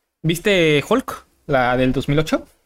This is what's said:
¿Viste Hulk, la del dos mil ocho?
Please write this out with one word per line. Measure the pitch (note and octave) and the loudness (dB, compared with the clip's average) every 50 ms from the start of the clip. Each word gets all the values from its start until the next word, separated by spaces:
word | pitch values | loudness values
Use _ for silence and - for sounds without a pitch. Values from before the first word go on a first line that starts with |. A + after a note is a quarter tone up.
| _ _ _ _ - | _ _ _ _ -4
¿Viste | D#3 F3+ - - G#3+ G3+ F#3 E3 D#3 D3+ C#3+ - - | -4 -4 -2 0 0 2 4 4 4 4 2 2 0
Hulk, | G#3+ C4 - - - - - _ _ _ _ | -2 -2 -2 -4 -12 -14 -18 _ _ _ _
la | - D3 B2+ B2 B2 B2 | -2 0 0 2 2 2
del | B2+ B2+ C3 C3 | 2 0 0 0
dos | C#3+ B2 - | -2 -2 0
mil | C#3+ D3+ | 0 -2
ocho? | D#3 - C4 - - - _ _ _ | 0 -2 -4 -6 -6 -10 _ _ _